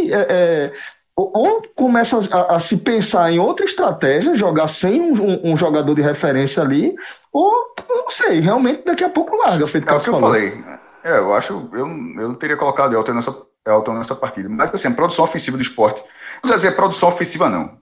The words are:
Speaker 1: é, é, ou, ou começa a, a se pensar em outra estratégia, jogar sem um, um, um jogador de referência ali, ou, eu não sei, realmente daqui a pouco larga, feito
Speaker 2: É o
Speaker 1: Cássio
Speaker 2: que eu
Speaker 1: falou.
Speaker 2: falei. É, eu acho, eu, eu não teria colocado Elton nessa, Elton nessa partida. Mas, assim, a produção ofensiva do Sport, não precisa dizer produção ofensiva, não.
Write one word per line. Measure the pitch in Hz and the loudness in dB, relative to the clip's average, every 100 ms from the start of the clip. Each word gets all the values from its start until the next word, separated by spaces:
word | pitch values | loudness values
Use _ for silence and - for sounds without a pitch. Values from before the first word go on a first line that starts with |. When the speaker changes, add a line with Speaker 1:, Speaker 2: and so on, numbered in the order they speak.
| 330 | 2
Speaker 1:
é, | 202 180 | 2 2
é, | 180 175 160 143 - - - _ - | 2 2 2 -2 -6 -18 -20 _ -4
ou, | 196 | -2
ou | 208 320 440 - | 2 2 0 -4
começa | - 254 240 233 233 190 | -2 2 2 2 0 0
a, | 180 180 | 0 2
a | 165 | 0
se | 165 190 | 0 -2
pensar | - 226 - 190 165 | 0 0 2 2 2
em | 170 | 2
outra | 214 359 392 | 2 0 -2
estratégia, | - 294 156 135 147 269 285 | 0 -2 0 0 2 2 2
jogar | 196 156 156 | 2 2 0
sem | - 185 254 | 0 0 2
um, | 339 226 | 2 2
um, | 202 180 170 | 2 0 0
um | 156 | 2
jogador | 170 151 143 151 | 2 2 2 2
de | |
referência | 147 147 151 131 139 - | 2 0 0 0 0 0
ali, | 143 139 254 381 - - _ | 0 2 0 -2 -10 -20 _
ou, | 285 381 480 - - | 0 2 2 -2 -8
eu | - 494 | -4 -4
não | 494 | -2
sei, | - 440 165 | -2 0 2
realmente | 160 240 247 294 | 2 2 2 0
daqui | 359 339 | -2 -2
a | 359 | 0
pouco | 302 330 440 | -2 -2 0
larga, | 370 175 147 | 2 2 0
feito | 160 156 | -2 0
Speaker 2:
É | |
o | |
Speaker 1:
Cássio | 147 | 0
Speaker 2:
que | - 147 | 0 2
eu | |
Speaker 1:
falou. | 131 113 | 2 2
Speaker 2:
falei. | 98 - - 69 - - | 0 -6 -14 -20 -20 -10
É, | 165 139 | -2 0
eu | 95 | 2
acho, | 104 127 - - | 0 -2 -6 -8
eu, | 113 | -8
eu | 147 160 120 - 113 | -8 -8 -12 -8 -8
não | 123 | -6
teria | 156 147 | -6 -2
colocado | 147 135 135 | -2 0 0
Elton | 113 110 | 0 0
nessa, | 120 135 - - _ - | -2 -4 -8 -14 _ 0
Elton | 107 110 | 0 0
nessa | 113 117 | -4 -6
partida. | - - - 95 | -6 -6 -6 -8
Mas, | 110 123 | -2 -2
assim, | 190 135 | -2 -2
a | |
produção | 120 165 165 | 0 0 2
ofensiva | 170 160 - 131 | 0 -2 -6 -6
do | |
Sport, | 123 - 107 - | -4 0 0 0
não | - - - - | -12 -20 -20 -6
precisa | 254 214 | 0 2
dizer | 202 196 | 2 2
produção | 190 185 175 | 0 2 2
ofensiva, | 175 175 156 160 | 2 -2 0 0
não. | 90 - - | -2 -6 -12